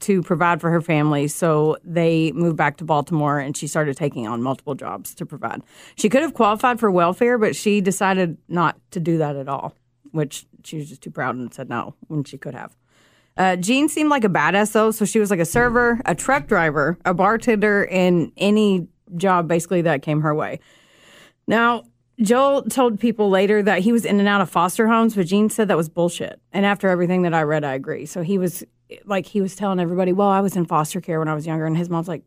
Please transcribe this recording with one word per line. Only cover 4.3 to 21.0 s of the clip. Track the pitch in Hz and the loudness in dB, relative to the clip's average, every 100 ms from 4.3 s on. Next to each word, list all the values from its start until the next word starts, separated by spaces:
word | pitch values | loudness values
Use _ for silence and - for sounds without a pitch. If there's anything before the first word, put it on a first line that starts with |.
| 117 | -4
multiple | 131 131 - | -4 -6 -8
jobs | 135 - 98 - - | -10 -8 -10 -12 -14
to | 175 | -14
provide. | 147 - - - - - - | -10 -10 -10 -14 -20 -20 -4
She | 214 | 0
could | 262 | 2
have | 320 | 0
qualified | - 214 214 254 240 | 2 2 2 0 0
for | 220 | 2
welfare, | 180 170 185 240 247 | 2 2 2 0 2
but | 208 - | 0 0
she | 214 208 | 0 2
decided | 190 185 190 190 175 - _ | 0 0 0 2 0 -4 _
not | 175 165 - _ | -2 0 -2 _
to | 185 | -6
do | 170 165 | -2 0
that | 147 139 | -2 -4
at | 139 | -8
all, | 139 - - _ _ _ | -8 -8 -14 _ _ _
which | 160 151 - - _ | -6 -6 -8 -18 _
she | - 156 | -14 -12
was | 147 | -12
just | 226 | -14
too | - | -14
proud | 151 131 123 | -8 -6 -6
and | 120 | -10
said | - 131 | -12 -8
no | 120 - - - | -8 -8 -14 -8
when | 151 | -8
she | 135 135 | -8 -12
could | 151 - | -14 -14
have. | - _ _ _ _ _ _ - | -16 _ _ _ _ _ _ 0
Uh, | 185 180 | 0 0
Jean | 180 262 302 | 0 2 2
seemed | 320 302 | 0 2
like | 285 | 2
a | 220 | 2
badass, | 170 151 196 208 | 2 2 2 2
though, | 220 220 | 2 2
so | 220 208 | 0 0
she | 220 | 0
was, | 202 | 0
like, | 185 | 0
a | 160 | 0
server, | 240 240 233 240 233 - | 2 2 2 2 0 -2
a | 175 | -2
truck | - 269 - | 0 -2 0
driver, | 196 165 147 143 175 185 | 2 2 2 0 0 -2
a | |
bartender, | 180 196 226 240 214 208 202 - | 2 2 2 0 2 2 2 0
and | 185 180 175 - - | 2 2 2 0 -2
any | 196 214 208 185 165 _ _ 170 | 2 4 4 2 -2 _ _ -4
job, | 196 180 160 | 0 2 2
basically, | 170 - 180 | -2 0 0
that | 165 143 | 2 0
came | 156 151 | 0 0
her | 156 | 0
way. | 151 101 - - _ _ _ | -2 -4 -10 -16 _ _ _